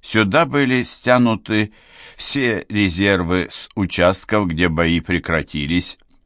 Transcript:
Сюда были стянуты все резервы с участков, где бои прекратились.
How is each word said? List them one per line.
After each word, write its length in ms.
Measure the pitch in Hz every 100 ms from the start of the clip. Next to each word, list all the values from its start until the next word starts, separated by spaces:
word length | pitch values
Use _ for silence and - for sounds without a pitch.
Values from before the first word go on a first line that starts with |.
Сюда 460 | - - 196 160 165
были 360 | 143 139 127
стянуты 880 | 113 - - 123 120 107 - 107 107 - _ - - -
все 500 | - 143 123 104 -
резервы 800 | 104 101 80 101 98 85 90 85
с 180 | - - -
участков, 720 | 95 - 87 95 - 107 98
где 200 | 78 87
бои 300 | 78 82 85
прекратились. 960 | 82 87 - 82 71 76 71 87 - - _ _